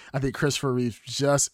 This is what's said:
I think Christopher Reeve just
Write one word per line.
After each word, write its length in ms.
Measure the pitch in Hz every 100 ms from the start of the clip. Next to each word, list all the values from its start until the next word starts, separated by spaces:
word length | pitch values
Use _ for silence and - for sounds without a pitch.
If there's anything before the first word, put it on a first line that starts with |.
| -
I 60 | 123
think 160 | 135 107
Christopher 380 | 147 - 139
Reeve 280 | 123 123 - -
just 440 | 120 139 139 -